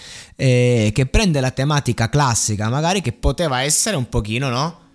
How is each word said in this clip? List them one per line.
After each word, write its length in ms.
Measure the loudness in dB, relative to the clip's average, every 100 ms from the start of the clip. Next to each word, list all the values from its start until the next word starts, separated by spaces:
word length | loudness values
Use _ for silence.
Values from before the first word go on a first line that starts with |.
| -18 -20 -20
eh, 560 | -2 2 4 4 4 2
che 140 | 0 0
prende 320 | 2 2 2
la 140 | 0
tematica 560 | -2 0 0 0 -2 0
classica, 600 | 2 2 2 -2 -2 -2
magari 320 | 0 0 0
che 120 | -2
poteva 500 | -2 -2 0 -2 0
essere 320 | 0 0 0
un 140 | -2 -2
pochino, 400 | -4 -2 -4 -2
no? 320 | -2 -4 -6 _